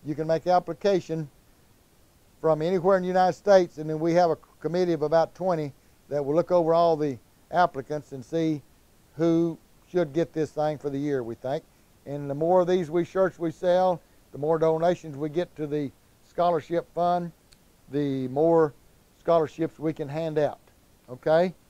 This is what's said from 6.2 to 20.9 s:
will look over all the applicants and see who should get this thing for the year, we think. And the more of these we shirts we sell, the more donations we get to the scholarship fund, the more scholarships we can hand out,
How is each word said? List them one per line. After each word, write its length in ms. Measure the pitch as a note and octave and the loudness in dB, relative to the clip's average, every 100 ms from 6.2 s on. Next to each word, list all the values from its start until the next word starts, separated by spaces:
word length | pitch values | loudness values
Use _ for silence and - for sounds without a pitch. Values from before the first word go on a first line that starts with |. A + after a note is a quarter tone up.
will 100 | C#3 | 0
look 180 | D#3 E3+ | 0 2
over 200 | F3+ D#3+ | 2 2
all 240 | E3 E3+ D#3+ | 4 4 2
the 220 | D3 B2 _ _ _ | -2 -6 _ _ _
applicants 640 | E3+ F3 C3+ C3 D3+ - | 0 0 0 -8 -10 -10
and 120 | C3+ | -16
see 360 | A#2+ E3 D#3+ D3+ - _ _ _ _ - | -6 -2 -2 -2 -8 _ _ _ _ -2
who 400 | E3 E3 E3+ D#3+ _ _ _ | 0 2 0 -4 _ _ _
should 240 | F3+ E3 | -2 -2
get 200 | C#3+ D#3+ | -2 -4
this 180 | - D3+ | -2 -6
thing 260 | - D3+ D3+ | -2 -4 -2
for 140 | D3 | -6
the 80 | C#3 | -4
year, 240 | D3 C#3 | -2 -4
we 140 | A2+ A#2 | -4 -8
think. 280 | B2+ D3+ - _ _ _ | -6 -8 -10 _ _ _
And 240 | - C#3+ C#3+ | -12 -10 -8
the 60 | |
more 260 | C#3 E3 F#3 | -4 2 2
of 60 | F3 | 4
these 240 | F3+ D#3 | 0 0
we 140 | E3+ | -4
shirts 340 | E3 F#3 F#3+ - | -4 0 -2 -2
we 120 | E3+ | -8
sell, 500 | - F3+ F3+ F#3 F3 _ _ _ | -4 0 2 2 0 _ _ _
the 60 | - | -8
more 200 | D3 E3 | -2 0
donations 580 | D#3+ D#3+ E3+ F3 D#3+ C3+ | 2 2 0 -2 -6 -10
we 120 | D#3 | -6
get 260 | D3 F3 - | -4 -6 -8
to 100 | D3+ | -6
the 240 | D3 C#3 _ _ _ | -6 -6 _ _ _
scholarship 680 | _ - F3 E3 - E3+ E3+ | _ -2 0 0 -2 -6 -4
fund, 380 | - F3 F3 F3 - _ _ _ _ - | -4 -2 0 -4 -14 _ _ _ _ -8
the 360 | C#3 C#3+ C3+ B2+ | -4 -4 -4 -4
more 460 | C3 D#3+ E3 D#3 - _ _ _ _ | 0 4 4 4 -2 _ _ _ _
scholarships 580 | - E3+ D3+ - D#3+ - | 0 2 2 -4 -6 -4
we 140 | D3+ | -6
can 160 | D3+ D3 | -6 -8
hand 300 | D3 E3 D#3 | -6 -4 0
out, 200 | C#3+ - _ _ _ | -2 -4 _ _ _